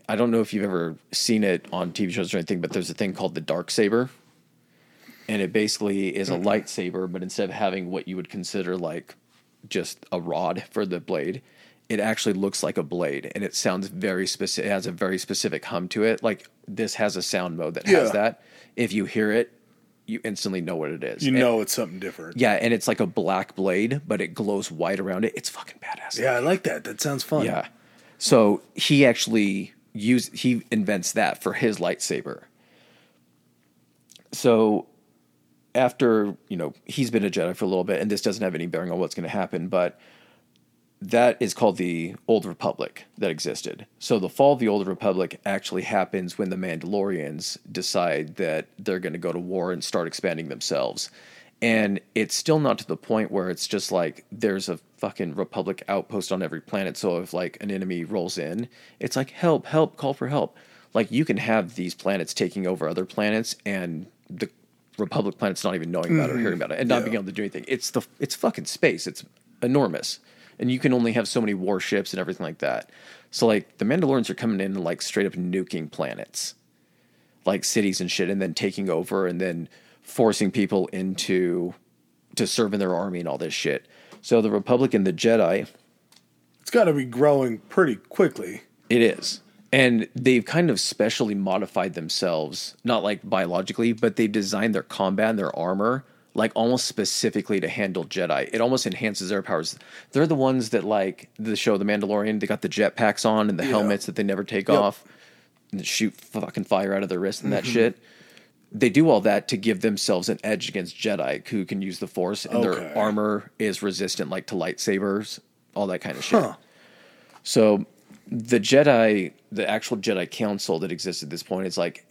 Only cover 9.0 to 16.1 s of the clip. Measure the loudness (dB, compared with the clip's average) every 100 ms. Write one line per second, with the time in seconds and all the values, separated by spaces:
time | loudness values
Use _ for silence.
9 | -12 -18 _ _ _ _ -6 -4 -4 -8
10 | -6 -6 -2 -2 -2 -2 -6 -4 -4 -4
11 | -4 -4 -2 -6 -12 _ -20 _ -6 -2
12 | 0 0 0 0 -2 -2 -2 -2 -4 -2
13 | -2 -4 -6 -6 -6 -2 -2 -2 -4 -4
14 | -2 -2 -2 -2 -4 -2 -2 -2 -2 -4
15 | -2 -2 -4 -4 -2 -4 -4 -6 -4 0
16 | 2